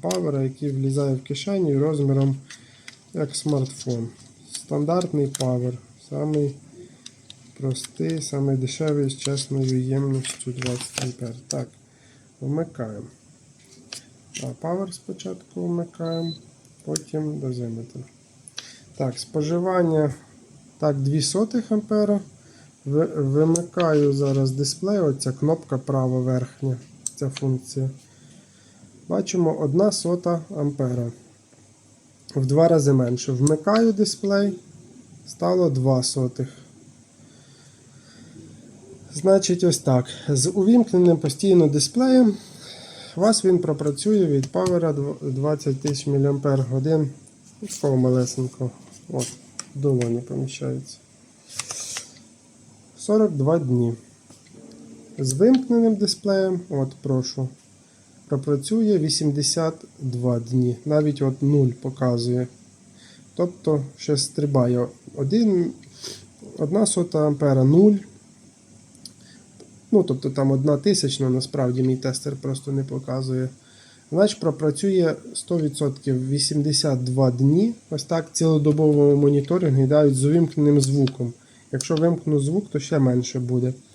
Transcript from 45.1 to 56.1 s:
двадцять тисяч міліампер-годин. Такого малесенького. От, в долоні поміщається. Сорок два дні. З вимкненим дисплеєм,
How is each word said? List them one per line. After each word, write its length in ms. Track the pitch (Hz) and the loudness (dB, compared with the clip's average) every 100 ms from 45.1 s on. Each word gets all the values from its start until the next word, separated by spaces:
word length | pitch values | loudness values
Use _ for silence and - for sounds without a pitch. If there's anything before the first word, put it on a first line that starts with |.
| - 143 | -6 -6
двадцять 500 | 131 147 151 147 135 | -2 -2 -2 -2 -4
тисяч 260 | 151 139 143 | -2 -4 -2
міліампер-годин. 1000 | 139 139 139 143 135 120 131 143 160 143 - - _ - - | 0 2 0 0 0 0 -2 0 0 0 -6 -20 _ -20 -16
Такого 380 | - - 143 131 | -14 -4 0 2
малесенького. 720 | 127 127 123 - 127 - 127 - - - - | 4 2 0 -4 -8 -6 -10 -10 -20 -20 -10
От, 180 | 147 123 - - - - 139 | -8 -8 -12 -20 -18 -14 -4
в 40 | |
долоні 400 | 139 127 120 117 | 0 0 0 -4
поміщається. 800 | 131 135 135 - 135 131 135 - _ - - _ - - - - - - - - - _ _ - - - - - | -6 -6 -8 -6 -8 -8 -10 -18 _ -20 -20 _ -16 -12 -12 -12 -12 -12 -14 -20 -20 _ _ -20 -20 -20 -20 -12
Сорок 340 | - 214 214 | -2 2 2
два 280 | 147 135 165 | 2 2 2
дні. 340 | 135 123 117 113 - - _ - - - - - - - - - | 2 0 0 -4 -12 -20 _ -20 -20 -20 -20 -20 -20 -20 -16 -6
З 160 | 131 | -4
вимкненим 640 | 131 214 262 262 233 226 208 | 4 6 6 4 2 4 2
дисплеєм, 640 | 202 | 0